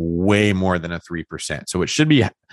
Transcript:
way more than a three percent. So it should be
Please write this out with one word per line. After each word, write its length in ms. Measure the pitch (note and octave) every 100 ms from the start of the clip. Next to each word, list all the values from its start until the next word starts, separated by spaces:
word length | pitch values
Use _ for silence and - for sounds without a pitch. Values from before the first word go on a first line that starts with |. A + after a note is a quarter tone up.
| E2 E2+
way 280 | F#2 G#2 G#2
more 260 | F#2+ F#2+ F2+
than 140 | E2+
a 80 | E2+
three 240 | - E2+
percent. 440 | D#2 D#2 - D2+ -
So 140 | F2+
it 60 | E2+
should 200 | - D#3
be 140 | D3 - - _